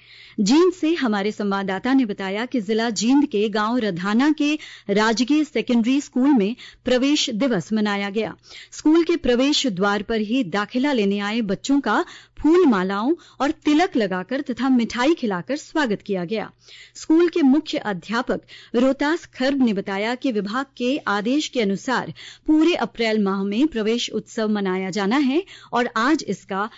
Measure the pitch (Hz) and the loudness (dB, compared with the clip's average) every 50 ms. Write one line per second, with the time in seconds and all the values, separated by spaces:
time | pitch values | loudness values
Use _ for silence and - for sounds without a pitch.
0 | _ - - - - - - - 208 185 262 311 359 370 339 - - 311 339 330 | _ -20 -20 -20 -20 -10 -4 -2 2 4 4 6 4 4 2 0 0 -2 0 0
1 | 269 233 208 202 196 214 208 - 214 202 196 196 196 190 190 190 - 247 269 269 | 0 -2 -2 -2 -2 -4 -4 -4 -4 -2 -2 -2 -2 -4 -4 -4 -2 0 2 2
2 | 254 202 202 - 196 190 190 208 240 254 - 254 196 185 226 220 226 240 220 - | 2 0 -2 -6 -8 -6 -6 -6 -6 -4 -4 -4 -2 -2 -2 -2 -2 -2 -2 -2
3 | 196 233 269 285 294 - - 202 208 226 196 220 208 220 240 254 220 208 180 165 | 0 2 4 4 2 2 2 0 0 0 0 -2 -2 -2 -2 -2 -2 -2 -4 -4
4 | 180 202 208 233 269 311 302 - 294 294 302 302 - - - - - - 202 202 | -2 0 0 2 2 2 2 2 0 -2 -2 -2 -6 -12 -20 -12 -4 -2 0 2
5 | 214 226 233 220 247 233 285 302 302 - - 233 214 - 240 240 214 233 262 294 | 2 2 2 0 0 2 2 0 0 0 -2 -4 -2 0 2 2 2 2 0 0
6 | - - - 247 254 285 302 233 190 202 247 - - - - - - 240 247 254 | -2 -2 -2 0 2 4 4 4 2 0 -2 -6 -12 -20 -18 -8 -2 0 0 2
7 | 254 277 294 294 - - 233 196 269 277 240 180 - - 220 214 214 208 202 202 | 2 2 2 0 0 -2 -2 -2 0 0 0 -2 -2 -2 -2 -2 0 0 -2 -2
8 | 202 202 190 220 214 - - - _ - - - - - - - - 302 311 339 | -4 -4 -4 -4 -6 -6 -8 -12 _ -20 -20 -20 -20 -20 -10 -2 2 4 4 4
9 | 330 - 339 320 - 247 240 233 262 285 302 - - 262 190 170 196 202 202 214 | 4 2 0 0 0 0 2 2 2 2 2 0 -2 -2 -2 0 0 0 0 -2
10 | 208 - 226 220 214 202 226 269 254 170 175 202 208 202 - 254 254 294 285 233 | -4 -4 -4 -4 -2 -2 -2 -2 -2 -2 -2 -4 -4 -4 -2 -2 -2 0 0 0
11 | 202 196 196 202 202 202 214 240 233 196 196 - - - 277 285 277 226 208 277 | 0 0 0 -2 -2 -4 -4 -4 -2 -2 -4 -4 -2 0 0 0 2 0 0 0
12 | 349 - - - - _ _ - - 294 330 359 370 285 220 185 180 185 196 202 | -2 -4 -8 -20 -20 _ _ -2 2 4 6 6 6 6 4 2 0 -2 -2 -2
13 | 220 262 349 - - - - - 262 294 311 - - 311 294 302 359 370 - 240 | -2 -2 -2 -2 -6 -14 -8 -4 -2 -2 -2 -2 0 2 2 2 2 2 0 -2
14 | 208 185 185 180 180 - 247 277 294 - 233 220 240 269 262 240 226 220 - 233 | -2 -2 -2 -6 -6 -6 -6 -6 -6 -6 -6 -2 0 2 2 2 2 0 -2 0
15 | 247 285 339 - - 214 190 175 165 - 262 302 - - - 320 294 233 202 185 | 0 2 0 0 0 -4 -4 -4 -4 -6 -8 -8 -8 -6 -4 -2 -2 -2 -2 -4
16 | - - 196 185 175 160 220 214 180 156 - _ _ - - - - - - - | -4 -4 -6 -4 -4 -4 -6 -6 -8 -8 -12 _ _ -20 -20 -20 -20 -20 -20 -8
17 | - - 311 330 349 339 - 349 311 262 262 311 302 - - 294 - 214 202 175 | -2 2 4 4 4 4 2 4 4 4 4 4 2 -2 -6 -6 -4 -6 -8 -8
18 | - - 214 233 262 - 208 165 - - - - - - - 233 254 262 277 269 | -8 -6 -4 -4 -2 -2 -4 -6 -6 -12 -20 -20 -12 -4 0 2 2 2 2 0
19 | 294 294 320 339 - - - - 247 269 285 277 262 233 202 190 196 202 196 196 | 0 -2 -2 -2 -6 -8 -8 -4 -2 0 2 2 2 2 0 -2 -4 -6 -4 -4
20 | 208 226 247 247 - 277 226 208 185 202 214 262 277 - _ - 247 247 269 302 | -4 -4 -4 -4 -4 -2 -2 -2 -4 -4 -4 -6 -8 -8 _ -6 -4 -2 -2 -2
21 | - - 202 208 202 240 262 302 302 - - 254 220 196 196 185 - - 247 220 | -2 -4 -4 -2 -2 -2 -2 -2 -2 -4 -2 -2 0 0 -2 -2 -4 -4 -4 -4
22 | 170 - - - - - - - - - 311 311 320 339 349 - - - - - | -4 -6 -10 -14 -16 -20 -20 -6 0 2 4 4 4 4 2 2 -2 -4 -4 -2
23 | 233 220 220 220 202 196 196 196 196 202 202 220 294 311 - 226 208 214 226 240 | -2 0 0 2 2 0 0 0 -2 -2 0 0 0 0 0 0 -2 0 -2 -2
24 | 226 - - 220 - - - - 220 214 214 208 202 190 180 190 190 190 170 208 | -2 -4 -6 -6 -8 -8 -6 -4 -2 0 0 0 0 -2 -2 -2 -4 -4 -4 -2
25 | 196 190 233 294 294 254 269 330 392 - - - - - - 233 247 233 - 220 | 0 0 2 2 2 2 0 0 -2 -4 -10 -20 -12 -6 -2 -2 -2 -2 -2 -2
26 | 226 269 320 285 - - 196 - - - 196 190 202 226 - | 0 2 0 0 0 -4 -8 -8 -8 -8 -6 -6 -6 -6 -8